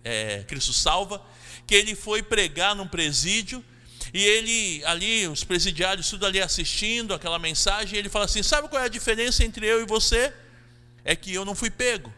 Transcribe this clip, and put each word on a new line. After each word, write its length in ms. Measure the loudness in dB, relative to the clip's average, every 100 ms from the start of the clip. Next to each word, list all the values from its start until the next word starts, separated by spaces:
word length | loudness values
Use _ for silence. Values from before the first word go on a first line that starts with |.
é, 400 | -4 -4 -2 -6 -6
Cristo 240 | -4 0
Salva, 500 | 2 2 2 0 -8 -12 -20 -18 -18 4
que 80 |
ele 220 | 4 4 -4
foi 260 | -2 -2
pregar 540 | 2 2 2 2 0 0
num 120 | -4
presídio, 760 | -2 0 0 2 0 -2 -10 -14 -20 -20 -12 -6
e 100 | 2
ele 640 | 6 6 2 -2 -2 -2 -2
ali, 420 | 0 0 0 0
os 160 | -4
presidiários, 640 | -2 0 0 0 -2 0 -4
tudo 200 | -2 0
ali 120 | 0
assistindo 760 | 0 -2 -2 -2 -2 -2 -4 -4
aquela 240 | -4 -4
mensagem, 580 | -2 0 0 0 -2 -4
ele 120 | -2
fala 160 | -2 0
assim: 180 | 0
"Sabe 240 | 2 2 2
qual 140 | -2
é 40 | -2
a 40 |
diferença 540 | -2 -2 0 2 2
entre 220 | 2 2 2
eu 160 | 2
e 40 | 2
você? 460 | 2 4 4 2 -2 -20 -20 -20 -20 -20 -10
É 120 | -2 -2
que 180 | -2
eu 100 | -4
não 120 | -4 -2
fui 160 | -4
pego." 420 | 0 0 0 -6